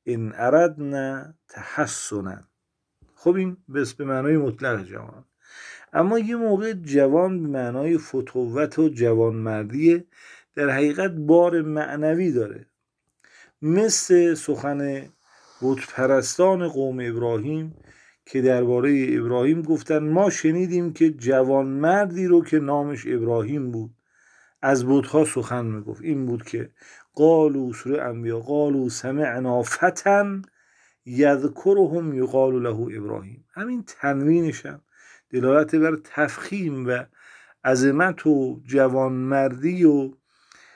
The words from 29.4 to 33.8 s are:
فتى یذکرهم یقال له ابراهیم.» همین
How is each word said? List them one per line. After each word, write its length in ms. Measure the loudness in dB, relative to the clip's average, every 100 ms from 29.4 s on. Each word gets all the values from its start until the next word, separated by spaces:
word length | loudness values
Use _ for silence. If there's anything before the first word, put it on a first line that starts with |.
| -2 -2
فتى 800 | -2 0 0 0 2 2 2 -4 -12 _ _ _ _ _ -6
یذکرهم 1080 | 2 2 2 -2 -2 2 4 4 0 -4
یقال 480 | -2 0 2 2 2
له 180 | -2 -4
ابراهیم.» 640 | -6 -8 -8 -10 -12 -20 _
همین 320 | -12 -8 -8